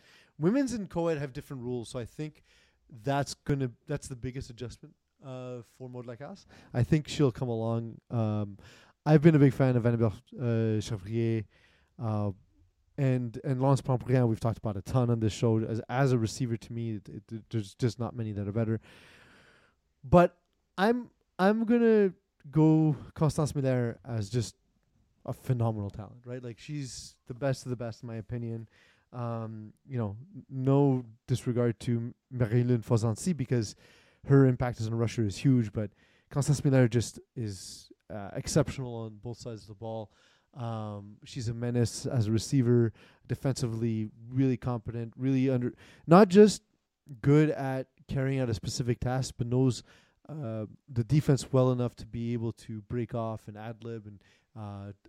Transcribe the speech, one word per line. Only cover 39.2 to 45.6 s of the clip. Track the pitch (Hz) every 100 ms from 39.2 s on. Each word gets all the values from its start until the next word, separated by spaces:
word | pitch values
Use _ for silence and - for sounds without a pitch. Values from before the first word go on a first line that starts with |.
both | 120 113
sides | 120 110
of | 98
the |
ball. | 101 113 110 104 _ _ _ _ -
Um, | 117 110 107 104 101 104
she's | - 143 113
a |
menace | 117 120 120 117 - -
as | 131 104
a |
receiver, | 110 - 139 120 120 113 - - _ -
defensively | 131 139 127 123 113 117 110 107 117 117
really | 127 135 123
competent, | 127 120 113 117 117 -
really | 131 131 131
under, | 127